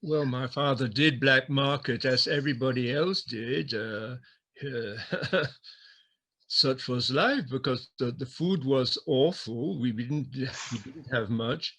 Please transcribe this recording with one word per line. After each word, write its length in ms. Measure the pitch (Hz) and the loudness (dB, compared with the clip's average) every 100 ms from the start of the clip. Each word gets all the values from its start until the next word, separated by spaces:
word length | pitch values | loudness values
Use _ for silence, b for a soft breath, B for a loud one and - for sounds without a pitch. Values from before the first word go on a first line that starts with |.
Well, 240 | 175 151 143 | 0 0 2
my 200 | 127 131 | 0 -4
father 420 | 135 143 131 127 | 0 2 2 0
did 320 | 110 151 135 | 4 4 4
black 280 | 135 131 131 | 6 4 4
market 560 | 139 139 143 - 117 | 0 2 0 -2 -2
as 220 | 139 127 127 | 2 2 2
everybody 640 | 147 143 131 131 127 123 | 0 0 0 0 0 0
else 300 | 135 170 190 | 0 0 -2
did. 520 | - 117 113 143 151 | -4 -8 -4 -2 -2
Uh, 420 | 120 110 107 110 123 b b _ _ | -4 -4 -6 -8 -10 b b _ _
uh, 800 | 143 127 113 107 - 180 - 220 | -8 -6 -6 -8 -6 -4 0 0
<laughs> 20 | 147 - B B B B B B _ _ _ | 0 -6 B B B B B B _ _ _
such 380 | - 139 131 - | 2 4 2 0
was 220 | 123 120 | -2 0
life, 340 | 131 202 277 151 | 2 4 2 0
because 400 | 131 131 127 - _ | -2 0 -2 -4 _
the, 140 | 123 | -4
the 140 | 120 127 | -2 -8
food 380 | - 165 190 | -4 0 0
was 340 | 131 135 123 - - | 2 2 4 0 0
awful. 760 | 135 143 185 - 113 143 180 | 4 4 2 -6 -4 -4 -2
We 120 | 123 | -2
didn't, 360 | 110 120 147 131 | -2 -2 -2 -4
we 440 | 127 131 - - 120 | -4 -6 -6 -8 -8
didn't 320 | 101 160 127 | -10 -14 -4
have 200 | 127 107 | -2 0
much 440 | 113 113 139 - | -2 -2 -4 -6